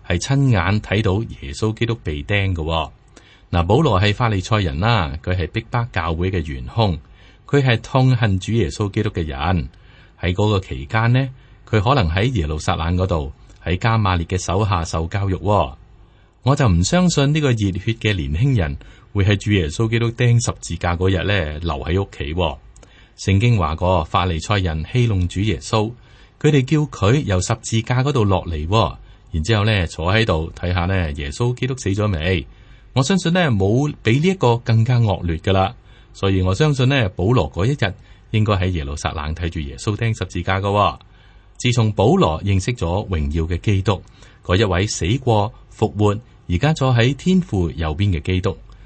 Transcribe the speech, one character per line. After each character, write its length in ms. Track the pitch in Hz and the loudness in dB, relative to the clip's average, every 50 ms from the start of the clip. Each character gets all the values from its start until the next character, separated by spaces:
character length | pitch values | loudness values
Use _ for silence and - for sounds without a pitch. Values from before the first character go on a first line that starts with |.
| - | -6
係 120 | - 90 87 | -4 -4 -2
親 300 | - - 139 139 139 131 | -2 0 0 2 2 2
眼 320 | 120 95 82 92 104 107 | 2 2 2 2 0 -2
睇 220 | - - 95 107 107 | -2 -2 -2 0 0
到 200 | 98 92 104 113 - - - | 0 0 0 -2 -6 -10 -12
耶 120 | 69 67 69 | -12 -12 -8
穌 200 | - - 110 110 | -4 -4 -4 -2
基 120 | - 120 | -2 -2
督 80 | 117 113 - - | -4 -4 -4 -6
被 200 | 92 76 73 71 | -8 -6 -6 -4
釘 300 | - 104 101 98 95 92 | -2 -2 0 0 0 -2
嘅 0 | |
喎。 360 | 85 76 80 80 80 76 - - - _ _ - - - - - - _ - | -2 -2 -2 -2 -2 -4 -6 -10 -18 _ _ -20 -20 -20 -20 -20 -20 _ -2
嗱， 160 | - 87 85 | 0 0 2
保 140 | 87 104 139 | 4 4 4
羅 200 | 165 139 104 90 | 4 4 4 2
係 140 | 101 104 101 | 2 2 0
法 140 | - 123 117 | 0 0 0
利 120 | 107 95 | 0 -2
賽 180 | 87 - 110 107 | -2 0 0 0
人 220 | 98 80 69 73 | 0 0 -2 0
啦， 320 | 98 117 120 107 82 71 69 - - | 0 2 2 2 0 -2 -4 -8 -4
佢 140 | 90 90 | -4 -2
係 100 | 87 80 | -2 -2
逼 180 | 76 - 110 - - | -4 -4 -8 -6 -4
迫 160 | - 120 117 123 - | -4 -4 -4 -2 -4
教 220 | 90 82 85 82 | -4 -4 -2 -2
會 160 | 80 90 95 | -2 -2 -2
嘅 140 | 95 90 76 | -2 -2 -4
元 220 | 78 67 65 65 | -4 -8 -10 -10
兇， 320 | 76 - 110 113 98 82 71 - - - - - - - - _ | -6 -2 0 0 0 0 -2 -6 -14 -20 -20 -20 -20 -20 -20 _
佢 160 | - - 143 135 | 0 2 2 4
係 180 | 131 117 110 | 4 2 0
痛 360 | - - - 131 131 131 127 | 0 0 0 2 4 4 4
恨 220 | 120 120 101 98 92 | 4 2 2 0 0
主 120 | - - 110 | -2 -2 0
耶 160 | 117 95 71 | 0 0 0
穌 200 | - - 104 98 | -2 -2 -4 -2
基 120 | - 107 104 | -2 -2 -2
督 80 | 107 | -2
嘅 140 | - 92 82 | -2 -4 -4
人。 440 | 78 69 67 73 87 92 85 64 - - - - - - - - - - - | -4 -4 -4 0 0 0 0 0 -4 -8 -16 -20 -20 -20 -20 -20 -20 -12 -6
喺 120 | - 87 92 | -2 -2 0
嗰 160 | 95 104 107 | 2 2 2
個 100 | 107 95 | 2 0
期 260 | - - 71 65 69 | -2 -4 -8 -10 -8
間 260 | - - 110 113 117 123 | -4 -2 0 2 2 2
呢， 160 | 131 135 131 131 - - - - - - - | 2 0 -2 -6 -12 -20 -20 -20 -20 -8 -2
佢 120 | - 107 | 0 2
可 140 | 95 117 143 | 2 4 2
能 180 | 135 95 80 82 | 2 2 2 2
喺 120 | 98 107 131 127 | 0 0 0 0
耶 140 | 98 78 | 0 -2
路 120 | 76 78 76 | -2 -4 -4
撒 160 | - - 90 | -2 -2 -2
冷 220 | - 82 85 90 | -2 0 -2 0
嗰 100 | 90 92 | 0 0
度， 260 | 92 87 78 71 67 - - - - - - - | 0 0 -2 -4 -6 -10 -16 -20 -20 -20 -12 -6
喺 140 | - 90 90 | -4 -4 -2
加 180 | - 113 113 | 0 0 0
馬 200 | 113 104 95 92 | 2 2 2 0
列 100 | 85 82 | 0 -2
嘅 100 | - 95 | -2 -4
手 300 | 87 - - 85 95 110 | -4 -2 -2 -2 0 0
下 180 | 98 101 85 85 | 0 0 -2 -2
受 220 | - - 82 82 | -4 -4 -4 -4
教 240 | 82 - 101 98 98 | -4 -4 -4 -4 -2
育 60 | 95 | -4
喎。 380 | - 82 101 104 98 76 65 - - - - - - - - _ _ _ _ _ _ - | -2 0 0 2 2 2 0 -4 -12 -20 -20 -20 -20 -20 -20 _ _ _ _ _ _ 0
我 140 | 123 143 | 0 2
就 120 | - 143 110 | 2 4 4
唔 140 | 87 82 87 | 4 4 2
相 260 | - 175 180 185 175 | 2 2 2 2 2
信 240 | - 151 139 139 151 | 2 2 2 2 2
呢 80 | 160 | 2
個 100 | 147 135 | 2 0
熱 60 | 120 | 0
血 360 | 110 104 98 87 92 - 117 110 | 0 0 -2 -2 -4 -4 -4 -4
嘅 200 | - - 107 104 | -2 -2 -2 -2
年 180 | 87 71 67 73 | -2 -2 -2 -2
輕 240 | 85 123 143 131 | 0 0 2 2
人 200 | 107 82 71 69 - - - - - - - - | 2 0 -2 -4 -8 -12 -18 -20 -20 -16 -6 -2
會 120 | 101 95 | 0 2
喺 120 | 101 104 | 2 2
主 160 | 101 - 104 104 | 0 0 0 2
耶 160 | 95 82 73 | 2 0 0
穌 200 | - - 117 110 | -2 -2 -2 0
基 100 | 113 117 | 0 0
督 120 | 117 117 | -2 -2
釘 340 | 117 - 123 120 120 117 117 | -2 0 2 2 2 2 2
十 80 | 107 98 - | -2 -6 -8
字 160 | - - 87 | -8 -10 -8
架 200 | - - 87 87 | -4 -2 -2 -2
嗰 120 | 82 92 95 | 0 0 0
日 160 | 98 85 82 | 0 0 0
呢， 340 | 95 104 98 80 73 76 78 | 0 0 0 -2 -4 -6 -6
留 120 | 85 82 73 67 62 | -4 -4 -4 -4 -4
喺 180 | 69 87 98 98 | -2 0 -2 -2
屋 60 | - | -2
企 240 | - - 71 71 78 | -6 -10 -8 -6 -4
喎。 240 | 90 87 78 69 - - - - - - - - - - - _ | -2 -2 -2 -2 -6 -14 -20 -20 -20 -20 -20 -20 -20 -20 -20 _
聖 240 | - - 101 98 101 | -8 -2 2 2 2
經 160 | 117 123 117 | 4 2 2
話 200 | 101 82 76 78 | 2 0 -2 -2
過， 280 | 80 87 90 92 85 78 | -2 0 0 2 0 0
法 220 | - - 98 87 | 0 -2 -2 -2
利 120 | 92 82 80 | 0 -2 -4
賽 180 | - - 104 101 | -2 -2 -2 0
人 260 | 92 85 78 80 80 - - | 0 -2 -2 -4 -6 -4 -2
戲 140 | 127 123 | 0 0
弄 200 | 117 104 92 90 | 2 2 0 0
主 140 | 87 - 92 | -2 -2 -2
耶 180 | 104 110 87 76 | -2 -2 -2 -4
穌， 340 | - - - 110 107 113 123 - - - - - - - _ - | -4 -2 0 0 0 -2 -6 -10 -20 -20 -20 -20 -20 -20 _ 0
佢 100 | - 151 | 2 2
哋 140 | 151 139 127 | 4 4 2
叫 140 | - 160 151 | 2 0 0
佢 400 | 151 - - - 98 98 131 151 135 | 0 -2 -4 0 2 2 2 2 2
由 180 | - 95 92 | 0 0 0
十 140 | 90 - 113 - - | 0 -2 -4 -4 -4
字 200 | - 117 113 110 | -2 -2 -2 0
架 220 | - 127 127 131 | 0 0 0 0
嗰 80 | 143 139 | 0 2
度 120 | 127 104 | 2 2
落 200 | 101 95 87 76 | 2 2 0 0
嚟 240 | 85 82 76 76 85 | -2 -6 -4 -2 0
喎， 280 | 104 113 101 78 - - - - - - - - - | 2 2 2 2 -2 -6 -16 -20 -20 -20 -14 -6 -4
然 100 | 80 76 | -4 0
之 140 | - 113 | 0 2
後 80 | 104 101 | 2 2
呢， 220 | 113 110 98 85 | 2 2 2 0
坐 260 | 80 - - 80 90 98 | -2 -4 -4 -2 0 2
喺 120 | 110 113 | 2 2
度 280 | - 90 80 80 82 - | 2 0 0 -2 -4 -8
睇 180 | - - 87 90 | -6 -4 -2 0
吓 120 | 90 85 | 0 0
呢， 280 | 90 95 92 87 78 73 | 0 0 0 -2 -2 -4
耶 180 | 76 73 71 | -6 -8 -8
穌 240 | 76 - 120 123 123 | -4 -2 -2 -2 -2
基 120 | - 135 | -2 -4
督 100 | 131 135 | -4 -4
死 120 | 123 - - | -4 -2 -2
咗 180 | 101 104 104 104 95 | 0 0 0 0 0
未？ 340 | 76 76 90 95 80 - - - - - - - - - - - | 0 0 0 0 0 -2 -6 -14 -20 -20 -20 -20 -20 -14 -6 -2
我 80 | 123 135 | 0 2
相 160 | - 196 180 | 2 2 0
信 140 | - 170 170 | 2 0 0
呢， 180 | 185 175 147 | 2 2 2
冇 420 | 113 98 95 98 113 127 147 151 - - - | 2 2 2 2 2 2 0 -2 -4 -4 0
比 160 | 113 117 139 | 2 2 4
呢 80 | 151 190 | 4 2
一 60 | 190 | 2
個 220 | 190 - 120 117 113 | 2 2 2 2 2
更 260 | - - 113 113 110 | 2 2 2 2 4
加 140 | 120 123 120 | 4 2 2
惡 240 | 117 104 92 - - | 2 2 0 -2 -2
劣 120 | 85 82 80 | -4 -4 -2
㗎 140 | - 98 95 | 0 0 2
喇。 200 | 95 95 98 - - - - - - - - - | 2 2 0 -2 -8 -20 -20 -20 -20 -20 -20 -10
所 180 | - - 98 | -4 -2 0
以 100 | 95 95 | 2 2
我 140 | 92 92 95 | 2 2 2
相 180 | 95 156 151 143 | 2 2 2 2
信 160 | 127 127 127 | 2 2 2
呢， 200 | 143 135 113 92 | 2 2 0 0
保 140 | - - 87 | -2 -2 0
羅 240 | 110 127 117 78 71 - | 2 2 2 2 0 -2
嗰 120 | - 92 | -2 -2
一 80 | 123 147 | 0 0
日 220 | - 113 95 92 - - - - - - - | 0 -2 -4 -4 -6 -14 -20 -20 -20 -10 -4
應 140 | - 107 107 | 0 0 2
該 100 | 107 104 | 2 2
喺 140 | 92 90 95 | 2 0 0
耶 140 | 90 80 71 | -2 -2 -4
路 120 | 69 73 | -6 -6
撒 160 | 76 - - 104 | -6 -6 -6 -6
冷 220 | 80 73 76 80 | -6 -6 -6 -6
睇 140 | 80 90 82 | -4 -4 -4
住 100 | 78 85 | -4 -6
耶 160 | 73 67 65 | -8 -8 -10
穌 200 | - - 110 104 | -8 -6 -4 -4
釘 200 | 101 117 113 107 | -2 -2 -2 -2
十 80 | - 95 | -4 -6
字 180 | - - 90 85 | -8 -6 -6 -4
架 180 | - 95 98 | -2 -2 -2
㗎 80 | 98 101 | 0 0
喎。 300 | 101 104 98 87 - - - - - - - - - - - - - - | 2 2 2 2 0 -4 -14 -20 -20 -20 -20 -20 -20 -20 -20 -20 -10 -4
自 140 | - 123 120 | -2 0 2
從 200 | 123 113 107 101 | 2 2 2 2
保 220 | - 98 120 175 | 4 4 4 4
羅 260 | 196 151 85 78 80 90 | 4 4 2 0 0 0
認 220 | 101 98 92 - | 0 0 2 0
識 80 | - 123 | 0 -4
咗 340 | - 85 82 87 101 - - | -2 -2 -2 -2 -2 -2 -2
榮 280 | 95 80 73 73 76 | -2 -2 -2 -2 0
耀 60 | 82 80 | -2 -2
嘅 140 | 78 85 85 | -2 -2 -4
基 240 | - 113 101 95 92 | 0 0 0 2 2
督， 180 | - 98 85 - - - - - - - - - | 0 0 -2 -2 -12 -20 -20 -20 -20 -20 -12 -4
嗰 120 | - 87 | 0 2
一 60 | 92 - | 2 2
位 240 | 98 87 87 101 | 2 2 0 0
死 200 | 104 - - 85 85 113 139 | -2 -2 -4 -2 -2 -2 0
過 340 | - 123 110 104 101 113 - - - - - | 2 2 2 2 2 0 -4 -12 -20 -14 -6
復 160 | - 110 104 - | -2 -2 -2 0
活， 260 | 101 107 104 101 113 - - - - - - | 2 2 2 2 0 -6 -14 -20 -14 -6 -2
而 80 | 90 | -2
家 160 | 87 - 147 160 | 0 2 2 2
坐 220 | - 135 131 123 | 2 2 2 4
喺 200 | 117 113 131 143 | 4 4 2 0
天 260 | - - 175 185 185 | 0 0 2 2 2
父 280 | 170 - - 95 87 80 | 2 0 0 -2 -2 -2
右 260 | 64 76 82 78 76 | -2 -4 -4 -4 -2
邊 200 | 80 104 101 92 | 0 0 0 0
嘅 40 | 76 | -2
基 200 | - - 92 92 | -2 -2 -2 0
督， 160 | 90 98 85 - - - - - - | 0 -2 -4 -6 -12 -20 -20 -20 -20